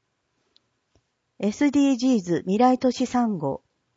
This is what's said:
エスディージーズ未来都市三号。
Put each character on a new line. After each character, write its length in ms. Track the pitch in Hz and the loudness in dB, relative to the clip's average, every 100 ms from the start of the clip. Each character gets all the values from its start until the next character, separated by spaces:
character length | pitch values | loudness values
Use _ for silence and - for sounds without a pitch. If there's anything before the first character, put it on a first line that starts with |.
| _ _ _ _ _ _ _ _ _ _ _ _ _ - | _ _ _ _ _ _ _ _ _ _ _ _ _ -6
エ 100 | 202 | -6
ス 220 | - 285 | 0 0
デ 80 | 285 | 2
ィ 120 | 277 | 2
ー 20 | 240 | 2
ジ 100 | 262 | 0
ー 140 | 233 | 0
ズ 160 | 175 160 | 0 -2
未 160 | 185 208 | -2 2
来 200 | 254 254 | 2 2
都 140 | 254 | 0
市 140 | - 247 | -2 -2
三 320 | 247 233 185 | -2 -2 -4
号。 240 | 139 - _ _ _ | -6 -8 _ _ _